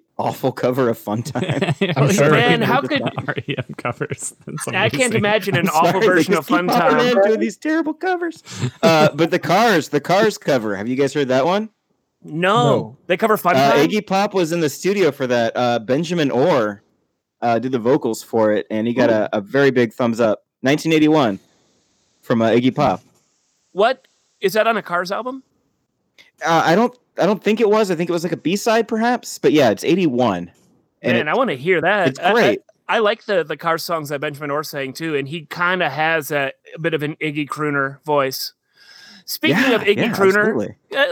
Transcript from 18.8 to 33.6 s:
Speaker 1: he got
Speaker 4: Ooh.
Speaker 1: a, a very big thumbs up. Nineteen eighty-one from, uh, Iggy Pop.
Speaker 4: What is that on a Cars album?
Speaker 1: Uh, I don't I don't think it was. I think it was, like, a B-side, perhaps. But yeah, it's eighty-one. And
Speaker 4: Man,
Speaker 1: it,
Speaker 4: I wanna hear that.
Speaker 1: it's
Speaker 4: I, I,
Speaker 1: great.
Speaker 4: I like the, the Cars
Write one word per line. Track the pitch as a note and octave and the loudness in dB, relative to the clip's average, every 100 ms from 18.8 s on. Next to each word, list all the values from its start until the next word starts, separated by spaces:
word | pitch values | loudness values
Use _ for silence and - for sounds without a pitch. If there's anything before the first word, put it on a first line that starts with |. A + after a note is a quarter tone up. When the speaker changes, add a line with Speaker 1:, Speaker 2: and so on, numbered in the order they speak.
| A#2 | -2
Speaker 1:
he | |
got | A#2+ A#2+ | 0 2
Speaker 4:
Ooh. | |
Speaker 1:
a, | A2 - | 2 0
a | G#2 | -4
very | G2 C3+ C#3 | -2 2 2
big | B2 A#2 | 2 0
thumbs | - A#2+ A2+ | 0 -2 0
up. | A2 G2+ _ _ | 0 0 _ _
Nineteen | C3 D3 D#3+ | -2 0 2
eighty-one | D#3 D3+ D#3 A#2+ F#2+ _ _ _ _ _ _ _ _ | 2 4 4 2 -2 _ _ _ _ _ _ _ _
from, | - A#2+ | -4 0
uh, | A2+ | 2
Iggy | A#2 B2+ | 2 2
Pop. | D3+ C3+ F#2 _ _ _ _ _ _ _ | 2 0 -2 _ _ _ _ _ _ _
Speaker 4:
What | F3+ A3+ C4 _ _ _ _ | 0 0 0 _ _ _ _
is | F#3+ | -2
that | G#3+ A3 | 0 0
on | G#3+ | 0
a | |
Cars | - F3 F#3 | -2 -4 -4
album? | G3+ B3+ C4 - _ _ _ _ _ _ _ _ - D3+ | -6 -8 -12 -16 _ _ _ _ _ _ _ _ -6 0
Speaker 1:
Uh, | E3 | 2
I | B2+ F3+ | 4 2
don't | A#3+ - _ - | 0 -4 _ -2
I | E3+ | 0
don't | G#3+ | 0
think | G3+ A3 | 0 2
it | G#3+ | 2
was. | G#3+ G3 | 2 2
I | |
think | D#3+ E3+ | -2 -2
it | |
was, | E3+ | -4
like, | E3+ | -4
a | D#3 | -4
B-side, | D3+ G3+ A#3 A3 A3 | -2 -2 0 0 0
perhaps. | A3 A#3 B3 - - | -2 0 -2 -6 -2
But | D3 | 2
yeah, | D3+ B2 | 4 4
it's | G2 | 2
eighty-one. | - F3+ E3 A#2+ A#2+ F2+ F2 _ _ _ _ _ | 0 0 0 2 0 0 -6 _ _ _ _ _
And | A#2 - | -2 0
Speaker 4:
Man, | D3+ | 0
Speaker 1:
it, | |
Speaker 4:
I | G3 | 0
wanna | A#3+ | 0
hear | C3 D#3+ F3 | -2 0 0
that. | E3 G#3 E3 | 2 2 0
Speaker 1:
it's | C3 | 0
Speaker 4:
I, | F3+ | 0
I, | |
Speaker 1:
great. | A3+ D3 G#2 - _ - | 2 2 0 -6 _ -4
Speaker 4:
I | A3 | 0
like | G#3 A3+ | 0 -2
the, | - F#3+ | -2 -2
the | D#3 | -2
Cars | D#3 | -4